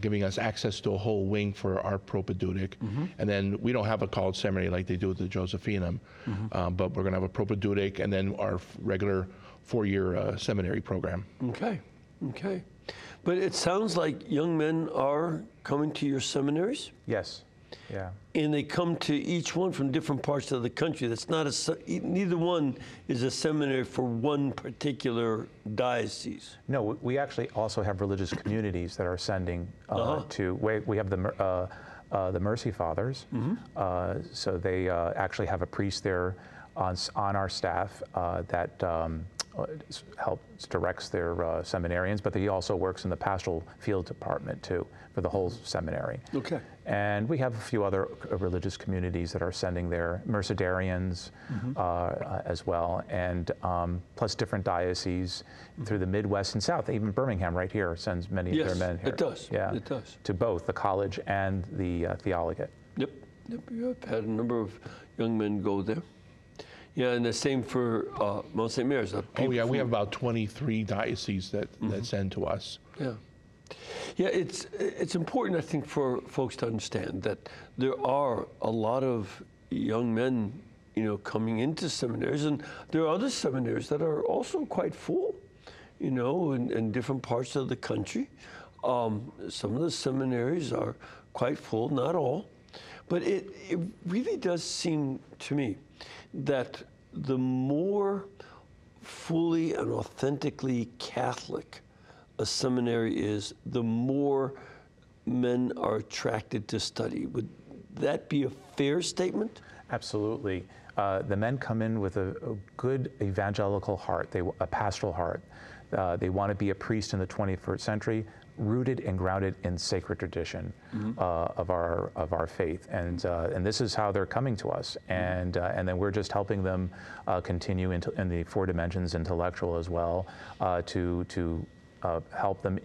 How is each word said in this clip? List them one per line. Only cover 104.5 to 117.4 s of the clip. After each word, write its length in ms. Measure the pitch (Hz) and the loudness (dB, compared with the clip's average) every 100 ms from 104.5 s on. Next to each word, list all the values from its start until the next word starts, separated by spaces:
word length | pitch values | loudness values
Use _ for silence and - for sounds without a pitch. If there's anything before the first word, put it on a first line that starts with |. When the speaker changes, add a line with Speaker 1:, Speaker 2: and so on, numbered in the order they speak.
| 135 - - - - - - - | -4 -14 -20 -20 -20 -20 -8 -2
Speaker 2:
men 480 | 123 123 123 127 - | 2 4 4 2 2
are 220 | - 110 | 2 0
attracted 680 | 107 - - 107 - 110 104 | -2 -2 0 0 0 -4 -2
to 100 | 110 | -2
study. 460 | - - 113 - - | -2 -2 -2 -2 -2
Would 240 | 123 107 - - - - - | -4 -6 -10 -18 -18 -14 -2
that 340 | 139 160 - | 0 0 0
be 140 | 147 | 2
a 60 | 127 - - - | 2 -2 -6 2
fair 240 | 139 160 | 4 4
statement? 600 | 170 - 185 208 220 - - - - | 0 0 0 0 -2 -6 -18 -20 -4
Speaker 3:
Absolutely. 760 | 117 - 107 104 113 107 92 87 - - - | -4 -2 0 0 0 0 -2 -4 -14 -4 0
Uh, 280 | 101 95 | 2 2
the 120 | 95 101 | 2 2
men 220 | 110 131 | 2 2
come 240 | - 113 | 0 0
in 180 | 110 113 | 2 2
with 160 | 95 101 | 0 0
a, 120 | 95 - 123 | 0 -2 -6
a 40 | 107 - - | -6 -8 -4
good 340 | 123 135 131 - | 0 0 -2 -2
evangelical 760 | 101 95 101 104 101 101 98 95 | 0 2 0 2 2 2 0 -2
heart, 320 | - 87 85 | 0 -2 0
they, 80 | 98 87 - | 0 -2 0
a 80 | - | -2
pastoral 440 | - 104 - 104 | 0 0 0 -2
heart. 300 | 87 85 - - - - - - | 0 0 -2 -8 -18 -18 -18 -4
Uh, 240 | - 92 87 | 0 0 2
they 140 | 92 | 2
want 200 | 95 101 | 2 2
to 40 | 98 | 2
be 140 | 101 | 0
a 60 | 92 | 0
priest 380 | - 110 - | 0 0 0
in 60 | 101 | 0
the 60 | 92 | 0
twenty-first 580 | - | 0